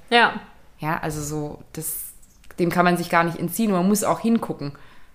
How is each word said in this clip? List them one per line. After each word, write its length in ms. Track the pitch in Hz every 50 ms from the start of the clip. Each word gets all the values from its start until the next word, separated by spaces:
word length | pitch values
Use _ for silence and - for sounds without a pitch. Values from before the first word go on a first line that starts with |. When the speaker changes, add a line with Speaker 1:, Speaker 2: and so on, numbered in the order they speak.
| - -
Speaker 1:
Ja. 240 | 233 240 226 180 - 214 - - - - - - - -
Speaker 2:
Ja, 180 | - 151 165 -
also 220 | - 165 151 151
so, 380 | 147 147 151 151 147 147 - - - - -
das, 320 | 160 156 - - - - - - - - - _ - - - -
dem 140 | - 180 170
kann 140 | 165 180 175
man 120 | 175 175
sich 140 | 175 175 -
gar 120 | 180 170 170
nicht 140 | 170 160
entziehen 320 | - 175 175 - - 226 208
und 60 | 190
man 100 | 175 175
muss 160 | 196 208 202 -
auch 160 | - - -
hingucken. 520 | - 226 233 226 - - 156 - 139 143 - - - - - - - - -